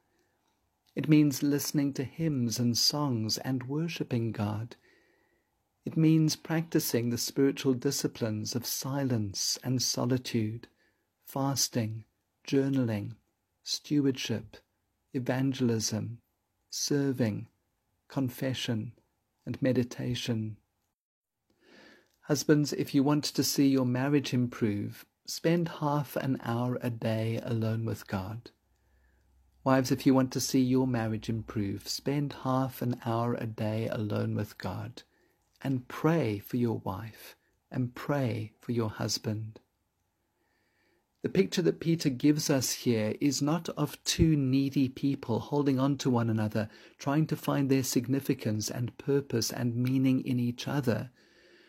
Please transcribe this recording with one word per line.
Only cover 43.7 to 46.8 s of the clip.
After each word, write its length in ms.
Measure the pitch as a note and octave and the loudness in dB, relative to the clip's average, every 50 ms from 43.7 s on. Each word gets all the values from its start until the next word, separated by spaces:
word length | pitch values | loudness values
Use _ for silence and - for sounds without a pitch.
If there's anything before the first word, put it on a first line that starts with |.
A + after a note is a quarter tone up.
| - - D3 - - - - | -2 -2 -2 -2 -4 -6 -6
two 320 | - - - E3+ D#3+ D#3 | 0 4 4 6 6 6
needy 500 | C#3+ C3+ B2+ C3 C#3 C#3 C#3 - D3 C3+ | 4 2 2 2 2 2 2 2 2 0
people 540 | B2+ - - - C#3 C#3 - - - A2 G#2+ | 0 0 -2 -2 -2 -2 -2 -2 -2 -2 -2
holding 360 | G#2+ - D3 C#3+ C#3 C#3 C3+ | -2 -2 0 0 2 2 2
on 200 | B2+ C3 C#3+ C#3+ | 4 2 2 2
to 120 | C3 - C3+ | 2 2 2
one 200 | B2 A#2 A#2 A2+ | 2 2 2 2
another, 400 | A2 A2 G#2+ G#2+ - A2+ G#2+ - - - | 2 0 0 0 0 -2 -2 -4 -6 -16